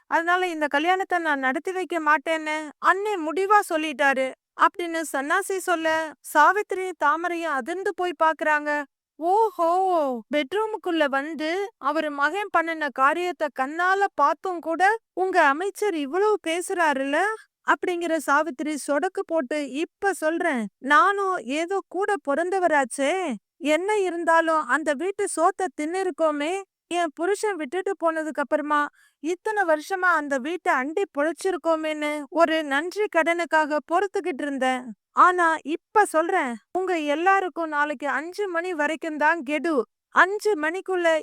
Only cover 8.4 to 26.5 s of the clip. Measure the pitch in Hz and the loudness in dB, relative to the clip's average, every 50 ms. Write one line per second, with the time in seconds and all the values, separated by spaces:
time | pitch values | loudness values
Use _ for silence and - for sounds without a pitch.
8.4 | 330 311 302 294 294 294 294 294 277 - _ _ _ _ _ - 302 349 381 440 | 0 2 2 2 0 0 -2 -2 -4 -6 _ _ _ _ _ -4 0 2 4 4
9.4 | 453 415 - - 339 330 349 370 381 381 359 330 294 269 247 233 - - 269 294 | 4 2 0 0 0 2 2 2 2 2 2 2 0 0 -2 -6 -6 -4 -2 -2
10.4 | 302 269 359 415 440 427 427 359 - 359 339 320 302 277 262 269 277 311 330 254 | -2 -2 -2 -2 -2 -2 -4 -6 -4 -2 0 0 0 0 0 -2 -4 -4 -6 -6
11.4 | 311 311 339 381 403 392 - - - 277 302 320 311 302 285 285 285 302 320 403 | -4 -4 -4 -4 -4 -6 -8 -6 -4 -2 -2 -2 -2 -4 -2 -2 -2 0 0 -2
12.4 | 415 392 - 339 320 330 330 320 302 285 - - 269 285 320 339 359 359 311 - | -4 0 0 0 0 0 -2 -4 -6 -4 0 2 2 2 2 2 -2 -4 -4 -4
13.4 | 320 285 - - 262 277 311 330 359 370 381 392 403 381 - - 285 294 330 - | -4 -4 -4 -4 -6 -4 -2 -2 0 0 2 2 0 -2 0 0 0 0 0 -2
14.4 | - 381 359 339 - 311 330 302 359 403 453 440 _ _ _ 349 370 381 359 359 | -4 -6 -6 -6 -4 -4 0 2 2 2 2 0 _ _ _ -2 -2 0 2 4
15.4 | 311 277 269 311 370 403 - - 415 415 339 311 285 262 294 370 415 427 427 330 | 4 4 4 2 -2 -6 -4 -4 -2 -2 -2 -2 -4 -2 0 0 2 2 0 0
16.4 | - 330 320 359 349 - 381 359 339 302 277 269 269 277 285 320 381 427 440 427 | -2 -4 -4 -4 -4 -4 -2 0 2 2 2 0 -2 0 0 0 0 0 -2 -6
17.4 | - _ _ _ _ - 330 - - 359 359 349 339 330 320 320 - 302 277 294 | -10 _ _ _ _ 0 0 0 0 -2 -2 -2 -2 -2 -2 -2 0 2 2 2
18.4 | 311 330 254 - 311 302 311 254 - - 285 294 349 381 - 392 392 - 330 320 | 2 0 -4 -6 -6 -4 -6 -4 -4 -2 0 0 0 -2 -2 -4 -4 -2 -2 -2
19.4 | 269 - 302 302 294 254 254 285 339 - _ _ - 392 349 - 311 311 330 339 | -2 -2 -4 -4 -4 -4 -4 -6 -6 -6 _ _ -2 -2 -2 0 0 0 0 0
20.4 | 359 339 277 240 214 196 - _ - 254 294 302 339 392 403 403 392 381 370 339 | 0 0 0 -2 -4 -6 -8 _ 0 4 6 6 6 6 4 2 0 -2 -2 -2
21.4 | 233 226 277 311 339 339 392 381 - - - 349 403 415 403 294 - 277 277 285 | -4 -4 -4 -4 -2 -2 -2 -4 -4 -4 -4 -4 -2 -2 -2 -2 -2 -2 -2 -2
22.4 | 339 359 381 381 359 330 311 285 269 233 - - 269 285 349 381 370 302 233 196 | 0 0 0 2 2 2 4 2 2 0 -2 -2 -2 0 0 0 -2 -4 -4 -6
23.4 | _ _ _ - - 285 302 320 359 403 427 415 381 359 330 339 339 330 330 330 | _ _ _ -6 0 0 0 2 2 0 0 0 0 0 -2 -2 0 2 4 4
24.4 | 330 320 320 311 302 247 247 294 311 302 294 247 330 392 403 - 403 370 - 320 | 4 2 0 0 0 0 0 0 0 0 -2 -2 -2 -4 -4 -2 -4 -4 0 2
25.4 | 320 381 - - 381 330 - - 302 311 349 381 381 370 285 - 320 311 302 285 | 2 2 2 0 -4 -4 -4 -6 -6 -4 -4 -2 -2 -2 -2 0 0 0 0 0
26.4 | 285 320 | -2 -4